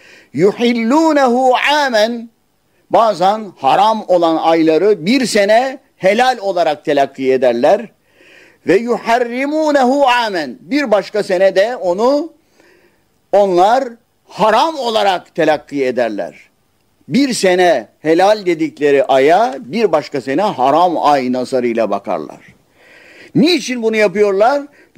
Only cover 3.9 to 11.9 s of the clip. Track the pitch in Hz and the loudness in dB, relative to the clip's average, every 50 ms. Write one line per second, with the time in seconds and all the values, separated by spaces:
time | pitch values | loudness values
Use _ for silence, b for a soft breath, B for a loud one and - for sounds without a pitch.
3.9 | 220 214 196 - 185 175 170 165 160 156 - 160 165 165 156 160 156 156 180 214 | 0 -2 -2 0 0 2 2 0 0 0 0 2 2 2 2 2 2 2 2 0
4.9 | 208 170 151 190 254 277 254 190 - 208 202 196 214 233 254 269 262 - _ _ | 0 0 0 0 0 0 0 0 0 0 2 2 2 2 0 -2 -6 -12 _ _
5.9 | _ - - 190 208 226 254 262 254 226 196 196 185 175 165 160 147 139 - 156 | _ -2 -2 0 2 2 0 0 -2 -2 -4 -4 -2 -2 -2 -2 -2 -4 -4 -2
6.9 | 147 139 139 135 - 135 135 131 131 127 131 123 117 120 127 151 196 214 226 - | 0 0 0 -2 -4 -4 -2 0 0 2 2 0 2 2 2 2 2 2 -2 -6
7.9 | _ b b b b b b b b b b b b b - 135 170 208 233 240 | _ b b b b b b b b b b b b b -2 0 0 0 0 -2
8.9 | 233 190 - 226 233 247 240 233 233 254 277 285 302 311 311 302 285 277 254 247 | -4 -4 -2 0 0 0 -2 -4 -4 -6 -4 -4 -2 -2 0 0 2 2 2 2
9.9 | 269 285 277 247 247 240 233 220 196 170 151 127 110 - - 156 240 294 285 226 | 2 2 2 2 2 0 -2 -2 -4 -6 -6 -8 -12 -16 -8 -6 -4 -4 -2 0
10.9 | 214 196 175 - - 208 190 - 226 - 190 190 180 185 196 233 254 226 196 180 | 0 -2 -2 -2 -4 -6 -4 -2 0 2 2 2 2 2 0 0 -2 -4 -4 -4